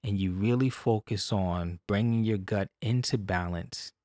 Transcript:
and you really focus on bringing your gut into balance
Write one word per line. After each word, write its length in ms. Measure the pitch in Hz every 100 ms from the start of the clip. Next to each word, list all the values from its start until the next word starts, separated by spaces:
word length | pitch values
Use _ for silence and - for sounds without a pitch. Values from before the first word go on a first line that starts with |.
and 140 | - 101
you 140 | 95
really 380 | 92 107 123 131
focus 640 | - - 110 - 104 -
on 460 | 104 92 87 85 90 -
bringing 360 | 101 117 113
your 140 | 110 104
gut 320 | 95 104 98 _
into 360 | 110 123 123 120
balance 760 | 98 92 87 85 - - - _